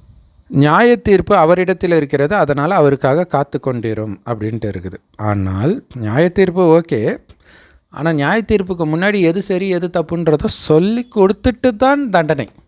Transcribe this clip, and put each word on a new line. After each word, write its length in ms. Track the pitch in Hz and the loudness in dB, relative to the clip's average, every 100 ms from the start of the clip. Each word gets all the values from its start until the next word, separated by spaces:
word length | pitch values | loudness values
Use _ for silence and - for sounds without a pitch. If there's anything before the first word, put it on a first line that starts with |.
| - - _ _ - | -20 -20 _ _ -6
"நியாய 480 | 170 147 170 240 233 | 0 2 4 4 2
தீர்ப்பு 400 | - 190 175 202 | 2 2 4 2
அவரிடத்தில் 560 | 160 180 180 185 180 | 4 2 0 -2 0
இருக்கிறது, 440 | 165 143 139 147 202 | 0 0 0 0 0
அதனால 380 | 147 139 156 | 0 0 0
அவருக்காக 500 | 190 147 135 139 151 | 2 2 2 0 0
காத்து 360 | 180 139 143 143 | -2 -2 -4 -6
கொண்டிரும்" 640 | 135 123 110 107 107 98 - | -6 -6 -4 -6 -8 -10 -10
அப்படின்ட்டு 400 | 113 107 110 107 | -6 -6 -6 -6
இருக்குது. 300 | 95 90 95 _ - | -8 -10 -14 _ -8
ஆனால் 680 | 107 101 95 95 131 254 - | -4 -2 -2 -2 -2 -2 -6
நியாய 340 | 127 107 120 175 | -8 -4 0 0
தீர்ப்பு 520 | 185 185 175 175 165 | 2 0 2 4 4
ஓகே, 380 | 170 123 117 - _ _ _ - _ _ _ | 2 -4 -4 -6 _ _ _ -20 _ _ _
ஆனா 240 | - 156 | -6 -2
நியாய 320 | 156 143 208 202 | 0 0 0 0
தீர்ப்புக்கு 380 | 208 185 175 156 | -2 -2 -4 -2
முன்னாடி 340 | 160 196 208 | 0 0 2
எது 220 | 165 175 | 2 0
சரி 260 | 190 180 196 | -2 -2 -2
எது 220 | 180 175 | -2 -2
தப்புன்றத 520 | 175 160 170 165 151 | -4 -4 -2 0 0
சொல்லி 640 | 220 - - 156 190 233 240 | 0 -4 2 2 2 -2 -4
கொடுத்துட்டு 640 | 214 190 214 254 226 254 208 | 0 2 2 -2 0 -2 2
தான் 340 | 262 285 269 | 2 0 0
தண்டனை. 380 | 180 156 143 104 _ | 0 0 -2 -6 _